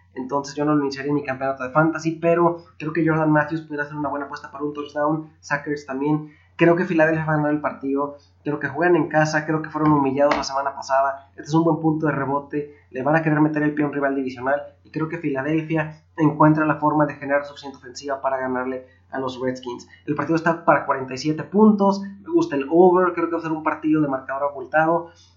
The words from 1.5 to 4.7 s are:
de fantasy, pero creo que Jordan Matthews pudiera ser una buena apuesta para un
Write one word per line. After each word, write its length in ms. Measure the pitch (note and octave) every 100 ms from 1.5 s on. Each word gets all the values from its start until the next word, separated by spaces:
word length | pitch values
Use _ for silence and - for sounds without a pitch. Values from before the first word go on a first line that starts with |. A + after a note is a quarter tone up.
| C3+
de 60 | B2+
fantasy, 480 | D3+ D#3+ D#3 D#3+ D#3+
pero 440 | E3+ E3+ E3+ E3+ - -
creo 140 | D3+
que 160 | E3+ D#3+
Jordan 240 | D#3+ D#3
Matthews 300 | D3+ D3 D#3+
pudiera 240 | D#3 D3 D3
ser 100 | D3+
una 140 | C#3+
buena 160 | C#3+ C#3
apuesta 260 | - D3
para 140 | C#3+
un 80 | D3